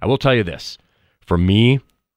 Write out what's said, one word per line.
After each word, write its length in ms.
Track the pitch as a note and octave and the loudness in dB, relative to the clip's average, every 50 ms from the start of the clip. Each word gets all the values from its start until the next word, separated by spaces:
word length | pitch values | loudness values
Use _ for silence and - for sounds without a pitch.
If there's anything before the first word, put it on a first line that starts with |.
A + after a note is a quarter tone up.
I 60 | - | -6
will 100 | G#2+ C3+ | -4 -4
tell 160 | - - C#3 B2+ | -2 0 0 0
you 100 | A#2 G2+ | 0 -2
this. 360 | E2+ D2 - - - - - _ _ _ _ _ _ _ _ _ | -4 -8 -12 -14 -18 -18 -20 _ _ _ _ _ _ _ _ _
For 140 | - F#2 | -2 -2
me, 440 | E2+ F2+ F#2 G2 G#2+ A#2 B2 C3+ C3 - _ _ _ _ _ _ | 0 2 2 4 4 4 4 2 0 -2 _ _ _ _ _ _